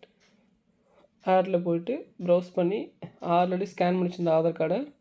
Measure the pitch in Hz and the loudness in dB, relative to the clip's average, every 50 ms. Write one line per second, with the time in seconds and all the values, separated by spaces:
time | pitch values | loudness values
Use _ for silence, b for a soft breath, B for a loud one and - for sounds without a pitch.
0 | - - _ _ _ _ _ _ _ _ _ _ _ _ _ _ b b b b | -20 -20 _ _ _ _ _ _ _ _ _ _ _ _ _ _ b b b b
1 | b b _ _ - 196 185 185 180 190 180 175 175 175 170 170 170 226 254 330 | b b _ _ 0 2 4 4 4 2 0 0 0 0 -2 -2 -2 -4 -6 -6
2 | - - _ - 180 175 175 180 180 - - 185 175 175 202 233 - - - _ | -8 -12 _ -4 0 2 2 2 2 -2 -2 0 0 0 0 -4 -6 -10 -14 _
3 | - - - _ - 175 170 175 180 185 185 180 202 180 - - 180 175 180 185 | -18 -18 -14 _ -2 0 2 2 2 2 0 -4 -4 -6 -4 -2 0 0 2 0
4 | 180 175 180 - 175 165 160 160 160 170 165 - 160 160 180 240 294 294 - _ | 0 -2 -2 -2 0 2 2 2 2 0 -2 -2 -2 -2 -2 -4 -4 -8 -14 _